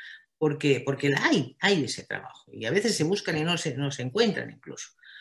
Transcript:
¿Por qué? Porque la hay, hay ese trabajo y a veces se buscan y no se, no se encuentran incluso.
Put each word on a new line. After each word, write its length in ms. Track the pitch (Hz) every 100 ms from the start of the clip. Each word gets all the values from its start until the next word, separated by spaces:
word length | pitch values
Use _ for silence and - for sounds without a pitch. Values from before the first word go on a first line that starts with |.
| - - _ -
¿Por 200 | 156 147
qué? 240 | 147 123
Porque 240 | - 135 143
la 160 | 139
hay, 320 | 330 226 117 -
hay 240 | 196 190
ese 200 | 123 -
trabajo 480 | - - - - _
y 140 | 101 110
a 40 |
veces 240 | 156 233 190
se 80 |
buscan 340 | 156 202 - 156
y 60 |
no 120 | 160 170
se, 200 | 160 127
no 160 | 143
se 100 | 135
encuentran 480 | 123 208 233 143 -
incluso. 400 | - - - - _ - -